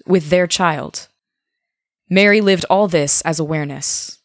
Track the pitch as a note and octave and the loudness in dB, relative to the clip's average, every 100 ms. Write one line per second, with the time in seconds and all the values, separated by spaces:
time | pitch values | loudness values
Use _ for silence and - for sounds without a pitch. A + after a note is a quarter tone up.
0 | - F#3 D3+ F3+ F3 - F3+ D3+ - - | -2 0 2 0 0 0 -2 -2 -8 -12
1 | - _ _ _ _ _ _ _ _ _ | -18 _ _ _ _ _ _ _ _ _
2 | - F#3 G#3 G#3 G3+ F#3+ - F#3+ G#3 E3 | -2 2 4 4 4 2 2 0 2 0
3 | C#3+ - E3 D#3+ D3+ D#3 D3 C#3 - - | 0 0 -2 -4 -4 -4 -6 -8 -8 -8
4 | - - | -10 -16